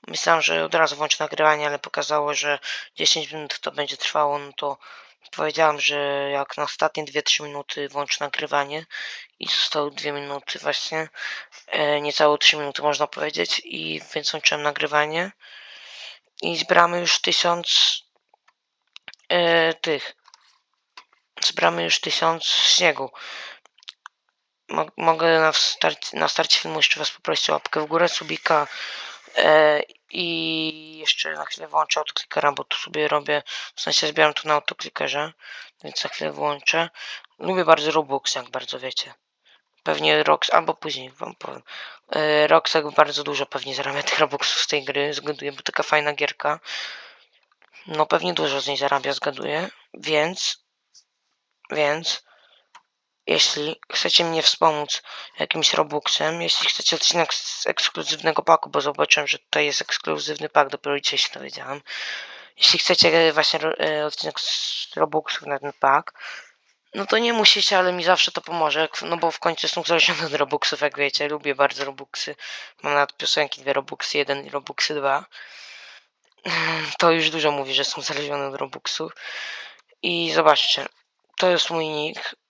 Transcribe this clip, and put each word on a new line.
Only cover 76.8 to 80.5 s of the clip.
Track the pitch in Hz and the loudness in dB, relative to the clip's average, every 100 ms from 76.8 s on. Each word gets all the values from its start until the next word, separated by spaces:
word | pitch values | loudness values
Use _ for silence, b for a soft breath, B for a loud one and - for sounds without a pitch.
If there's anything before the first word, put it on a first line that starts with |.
| 156 - | -6 2
To | 170 | 4
już | 165 156 | 4 2
dużo | 160 151 | 2 0
mówi, | 143 135 | 0 0
że | 135 | 0
jestem | 139 - | 0 -4
uzależniony | 139 143 147 143 139 | -6 -4 -4 -4 -6
od | |
Robuxów. | 139 139 135 - - 160 - B B B B B B B _ | -6 -8 -8 -8 -6 -8 -10 B B B B B B B _
I | - 170 165 | -4 -2 0
zobaczcie, | 160 156 | 4 6